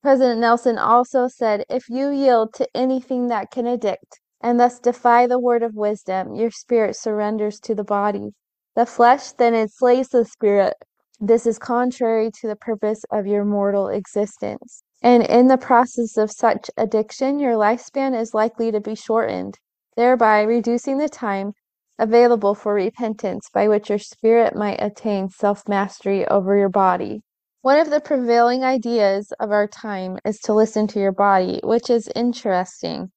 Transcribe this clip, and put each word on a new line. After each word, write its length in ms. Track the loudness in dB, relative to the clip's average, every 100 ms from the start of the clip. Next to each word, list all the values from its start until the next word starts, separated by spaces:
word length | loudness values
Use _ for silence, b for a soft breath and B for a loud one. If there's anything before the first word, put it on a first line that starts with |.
President 380 | 2 2 2 2
Nelson 360 | 0 2 0 -2
also 500 | 2 2 2 -2 -2
said, 360 | _ -2 -2 -4
"If 200 | -8 -6
you 200 | -6 -4
yield 440 | 0 2 2 0 -4
to 120 | -6 -2
anything 540 | -2 -2 -4 -4 -4
that 200 | -4 -6
can 160 | -6 -4
addict, 540 | -2 -4 -6 _ -20 _ _
and 180 | -2 2
thus 200 | 2 2
defy 460 | -4 0 4 4 4
the 140 | 2
word 240 | 0 0
of 100 | -2
wisdom, 640 | -4 -4 -4 -6 -6 -6 -4
your 160 | -6
spirit 440 | -6 -2 0 0 -4
surrenders 640 | -6 -4 -4 -4 -6 -8
to 120 | -8
the 100 | -6
body. 520 | -2 -2 -2 -4 -10 _ _ _ _ -4
The 100 | -2
flesh 480 | 4 4 4 0
then 200 | 0 2
enslaves 560 | 2 -2 _ 2 2 2
the 140 | 0
spirit. 520 | 0 -2 0 2 2 -2 -16 _ _ _
This 260 | 2 2 2
is 140 | -4
contrary 720 | -4 -2 -2 -2 -2 0 -2 -6
to 80 | -10
the 80 | -8
purpose 480 | -6 -4 -4 -4 -4
of 160 | -4 -2
your 160 | -2
mortal 460 | 0 0 0 0 -2
existence. 920 | -6 -6 -4 -4 -6 -10 -10 -16 -20 _ _
And 220 | 4 4
in 240 | 4 4 4
the 100 | 4
process 580 | 4 2 2 -2 -4 -2
of 160 | -4
such 380 | 0 -2 -2 -6 -6
addiction, 640 | -2 -2 -4 -4 -4 -2
your 160 | 0 0
lifespan 600 | 0 -2 -6 -6 -4 -4
is 160 | -4
likely 380 | -2 -4 -2 -4
to 80 | -4
be 160 | -6 -12
shortened, 640 | -4 -2 -2 -6 -10 -14 _ _ _ 0
thereby 460 | 2 4 4 4
reducing 540 | 2 0 0 -4 -2 -4
the 120 | -4
time 440 | -6 -6 -6 -6 -12 _ _ _ -6
available 580 | 2 4 4 4 0 -2
for 180 | -2
repentance 760 | -2 -2 -4 -8 -6 -6 -8 -6
by 140 | -2 2
which 220 | 0 0
your 100 | -6
spirit 560 | -6 -2 2 4 2 0
might 260 | -6 -4
attain 480 | -6 -6 -6 -4 -6
self-mastery 960 | -2 -2 -2 -4 -4 -4 -6 -4 -2 0
over 280 | 0 2 2
your 140 | 2
body." 520 | 2 2 2 -6 -10 _ _ _ _
One 180 | 2 2
of 100 | 2
the 100 | -2
prevailing 640 | -2 -2 2 2 2 2
ideas 680 | 0 -2 -2 0 2 0 -6 -10
of 100 | -2
our 160 | 0 -2
time 520 | -6 -10 -8 -8 -6
is 160 | -6 -6
to 120 | 0
listen 340 | 2 2 0 -2
to 120 | 0
your 120 | -2
body, 480 | 2 2 2 0 -4
which 260 | -2 -2 0
is 200 | -2 -2 -4
interesting. 960 | -4 -2 -2 -2 -4 -10 -10 -10 -12